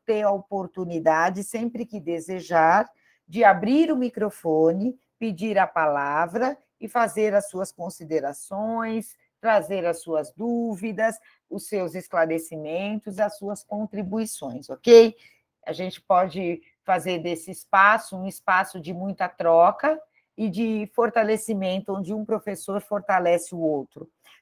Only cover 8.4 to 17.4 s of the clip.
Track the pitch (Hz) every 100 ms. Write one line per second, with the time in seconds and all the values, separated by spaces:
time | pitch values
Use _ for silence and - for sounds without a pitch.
8.4 | - 196 220 226 226 220 - - _ _
9.4 | 226 214 156 196 170 165 170 156 147 -
10.4 | 233 233 233 190 220 202 220 220 _ _
11.4 | - 196 - 202 180 185 - 175 160 165
12.4 | 165 160 151 170 202 214 214 190 208 214
13.4 | 202 202 - 208 214 202 185 220 220 -
14.4 | 135 127 143 131 240 233 226 - _ _
15.4 | _ _ - 165 185 - - 180 185 175
16.4 | 175 165 _ _ - 180 165 175 170 170